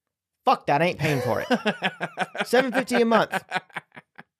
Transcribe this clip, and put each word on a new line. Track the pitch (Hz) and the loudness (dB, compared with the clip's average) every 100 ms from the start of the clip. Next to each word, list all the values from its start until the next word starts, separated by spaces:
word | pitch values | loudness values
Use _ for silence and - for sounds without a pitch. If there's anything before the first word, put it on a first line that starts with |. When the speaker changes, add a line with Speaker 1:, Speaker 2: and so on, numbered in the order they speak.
| _ _ _ _ | _ _ _ _
Speaker 1:
Fuck | - 262 - | 0 0 2
that. | 143 | 2
I | 175 | 2
ain't | - | 0
paying | 143 143 | 0 0
for | 123 104 - | 0 -2 0
it. | 247 208 - 180 - | -2 -2 -2 -6 -6
Speaker 2:
<laughs> | 170 - 185 185 202 | -10 -6 -8 -6 2
Speaker 1:
Seven | 240 262 | 2 2
fifty | 254 247 240 | -2 -2 0
a | |
month | 226 220 160 190 - 185 - - - - _ - - | 2 2 2 -4 -6 -8 -8 -16 -16 -20 _ -20 -20